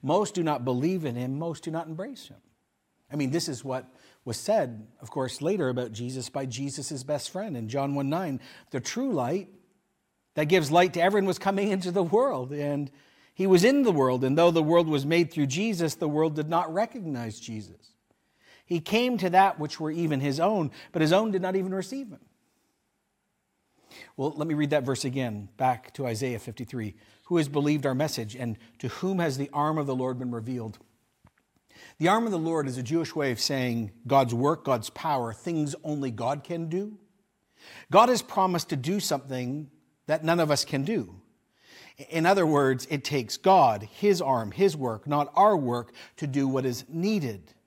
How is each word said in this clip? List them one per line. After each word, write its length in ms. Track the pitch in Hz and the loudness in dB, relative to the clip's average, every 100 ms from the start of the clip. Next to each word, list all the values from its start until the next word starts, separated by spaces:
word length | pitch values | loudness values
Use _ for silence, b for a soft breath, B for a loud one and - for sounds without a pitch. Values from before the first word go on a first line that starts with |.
Most 300 | 139 175 208 | 2 0 0
do 100 | - | -2
not 220 | 165 143 123 | -2 -2 -2
believe 400 | 123 151 185 151 | 0 0 -2 -4
in 100 | 120 | -6
him. 240 | 127 135 | -6 -6
Most 240 | 165 160 | -6 -8
do 80 | - | -8
not 160 | 160 160 | -8 -8
embrace 400 | 160 - - - | -10 -12 -12 -20
him. 140 | - _ _ _ _ _ _ _ | -20 _ _ _ _ _ _ _
I 60 | 147 | -4
mean, 160 | 135 | -2
this 160 | 156 - | -2 -4
is 160 | 127 | -8
what 220 | 135 131 127 b b b - | -6 -8 -8 b b b -10
was 100 | 117 | -8
said, 500 | - 214 135 113 107 _ | 0 0 0 -6 -16 _
of 100 | 123 | -12
course, 320 | - 131 - | -6 -6 -4
later 280 | 147 202 135 | -2 0 0
about 240 | 127 123 | -2 -4
Jesus 340 | 107 123 131 120 | -6 -8 -8 -8
by 180 | 147 135 | -8 -8
Jesus' 560 | 117 139 135 135 143 | -6 -6 -6 -8 -10
best 280 | 131 147 - | -6 -6 -6
friend 260 | 180 220 135 | -8 -8 -8
in 140 | 110 | -4
John 260 | 139 139 139 | -4 -2 -2
one 140 | 135 | -2
nine. 320 | 160 185 131 B B B | -2 -2 -6 B B B
"The 100 | 135 | -8
true 320 | 131 - 269 | -6 -4 -2
light 340 | 180 123 175 190 - _ _ _ _ _ _ _ | -2 0 -2 -6 -18 _ _ _ _ _ _ _
that 160 | - 151 | -2 2
gives 200 | 185 147 | 4 6
light 240 | 165 185 165 | 4 4 4
to 60 | |
everyone 240 | 175 208 196 | 2 4 0
was 120 | 175 | 0
coming 300 | 196 196 202 | 0 0 0
into 220 | 190 180 | 0 -2
the 120 | 180 | -2
world, 480 | 170 202 269 147 127 | 2 2 2 0 -6
and 400 | 147 143 143 143 b b b b | -4 -2 -2 -4 b b b b
he 140 | _ 190 | _ 6
was 160 | 185 | 8
in 200 | 202 277 | 8 6
the 80 | 254 | 4
world, 320 | 160 131 127 131 | 4 4 4 2
and 120 | 147 | 6
though 140 | 170 | 6
the 100 | 165 | 6
world 280 | 156 170 165 | 6 6 6
was 160 | 147 135 | 0 2
made 260 | 170 170 | 2 2
through 140 | - 139 | 2 0
Jesus, 500 | 139 220 190 165 - | 0 -2 0 -2 -2
the 140 | 156 | -2
world 260 | 147 160 151 | 2 0 0
did 140 | 151 | 0
not 240 | 165 165 | 0 0
recognize 680 | 165 233 262 175 131 117 107 | -2 -2 -4 -8 -6 -6 -10
Jesus. 540 | - 110 101 92 _ _ _ b b b b b b | -12 -12 -12 -18 _ _ _ b b b b b b
He 160 | 170 | -4
came 360 | 156 214 247 240 | 0 0 2 0
to 100 | 180 | 4
that 280 | 180 196 165 | 6 6 2
which 220 | 151 - | -6 -4
were 120 | 156 | -6
even 280 | 156 170 143 | -2 0 0
his 220 | 143 139 | 0 0
own, 300 | 175 214 151 B B | 2 2 -2 B B
but 100 | 165 | 0
his 120 | 156 | 4
own 180 | 180 220 | 4 2
did 100 | 190 | 0
not 140 | 180 190 | 0 -2
even 180 | 190 | -2
receive 360 | 190 185 269 254 | -4 -6 -10 -12
him." 160 | 160 _ _ _ _ _ _ _ _ _ _ _ _ _ _ _ _ B B B - | -16 _ _ _ _ _ _ _ _ _ _ _ _ _ _ _ _ B B B -6
Well, 160 | 139 147 | -6 -4
let 140 | 156 | -2
me 60 | 151 | 0
read 160 | 147 | 2
that 120 | 147 | 0
verse 220 | 131 131 139 | 0 -2 -2
again, 420 | 131 123 104 98 _ | -4 -4 -6 -10 _
back 380 | 131 123 - | 0 0 -6
to 120 | - 131 | -8 -6
Isaiah 340 | 113 131 117 | -4 -4 -6
fifty-three. 560 | - 110 123 127 107 - b b _ | -8 -12 -10 -8 -8 -10 b b _
"Who 100 | 175 | 0
has 100 | 147 | 0
believed 380 | 147 147 151 139 | 0 2 2 0
our 100 | 127 | 0
message, 400 | 151 - 110 117 | -2 -4 -8 -8
and 220 | 123 110 B B | -8 -8 B B
to 100 | 123 | -10
whom 300 | - 180 190 | -6 -4 0
has 180 | 170 131 | -2 -2
the 120 | 139 | -4
arm 240 | 147 147 156 | -2 0 0
of 100 | 143 | -2
the 80 | 131 | -2
Lord 240 | 127 123 | -2 -4
been 120 | 127 | -6
revealed?" 480 | 120 110 127 110 101 _ _ _ _ _ _ _ _ _ B B B | -6 -6 -8 -8 -12 _ _ _ _ _ _ _ _ _ B B B
The 80 | 160 | 2
arm 180 | 214 233 | 4 2
of 60 | |
the 80 | 185 | -2
Lord 280 | 160 165 139 | -2 -2 -2
is 100 | 123 | -4
a 60 | |
Jewish 320 | 120 165 156 - | -2 -2 -2 -2
way 160 | 139 | -2
of 80 | 117 | -2
saying 520 | - 139 127 117 107 - 127 | -2 -2 -2 -2 -6 -10 2
God's 280 | 139 127 | 4 4
work, 300 | 117 139 160 | 2 0 0
God's 260 | - 123 107 | 0 -2 -2
power, 400 | - 165 139 117 | -8 -2 -2 -2
things 440 | 110 - 165 151 151 | -6 -4 -2 -2 -4
only 280 | 156 151 135 | -6 -4 -4
God 320 | 113 120 143 | -4 -4 -4
can 260 | - 170 165 | -6 -8 -4
do. 280 | 170 208 208 _ _ _ _ _ B B B B | -4 -4 -10 _ _ _ _ _ B B B B
God 180 | 170 240 | 6 8
has 120 | 240 | 4
promised 480 | - - 190 175 - | 0 0 2 0 -2
to 60 | 151 | -6
do 240 | 131 202 | -2 -4
something 680 | - 143 131 131 123 143 147 _ _ _ - | -2 -4 -4 -6 -4 -6 -10 _ _ _ -4
that 160 | 156 | -2
none 160 | 156 170 | 2 2
of 120 | 156 | 4
us 140 | 143 - | 2 0
can 180 | 139 | -4
do. 380 | 139 220 98 92 _ _ _ B B B B B 143 | -2 -4 -4 -12 _ _ _ B B B B B -8
In 160 | 165 165 | 0 4
other 200 | 196 165 | 4 4
words, 420 | 147 135 131 - | 4 4 2 -2
it 140 | 147 | -6
takes 340 | - 147 110 - | -2 -4 -4 -2
God, 460 | - 190 135 107 107 | 4 6 6 4 -6
his 300 | - 208 185 | -2 2 2
arm, 300 | 143 127 110 | 2 0 -2
his 240 | - 196 151 | 0 0 2
work, 320 | 127 110 - | -4 -6 -2
not 240 | 147 143 - | -2 0 4
our 220 | 202 196 | 6 6
work, 340 | 131 120 117 B B - | 2 -2 -6 B B -10
to 100 | 151 | -4
do 200 | 135 139 | 0 0
what 180 | 131 131 | 0 -2
is 180 | 120 - | -4 -8
needed. 680 | 165 190 214 139 101 80 _ | -4 0 0 -2 -8 -14 _